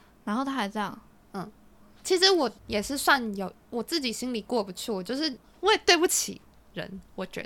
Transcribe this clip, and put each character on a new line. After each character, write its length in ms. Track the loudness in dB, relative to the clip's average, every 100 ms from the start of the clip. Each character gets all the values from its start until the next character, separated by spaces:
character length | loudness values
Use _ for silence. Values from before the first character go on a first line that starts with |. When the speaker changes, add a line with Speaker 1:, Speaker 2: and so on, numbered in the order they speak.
| _ _
Speaker 1:
然 120 | -4 -2
后 100 | -2
他 60 |
还 180 | -2 -2
这 100 | -2
样。 160 | -6 -8 -18 _ _
Speaker 2:
嗯。 200 | -12 -12 -14 -20 -20 -20 -14
其 160 | 0 4
实 100 | 6
我 220 | 6 2 -2 -4
也 120 | -4
是 160 | -2 0
算 380 | 2 2 2 -6
有， 160 | -8 -10 _
我 100 | -8
自 180 | -4 -4
己 120 | -2
心 200 | -4 -4
里 120 | -6
过 200 | -2 -2
不 80 | -2
去， 180 | -6 -6
我 100 | -6
就 140 | -4 -4
是， 180 | -4 -6 -14 _
我 100 | 2
也 60 | 4 6
对 120 | 6
不 80 | 4
起 340 | 2 -2 -8 -18 -20 -14
人， 280 | -12 -10 -12 -14 -10
我 100 | -10
觉 160 | -10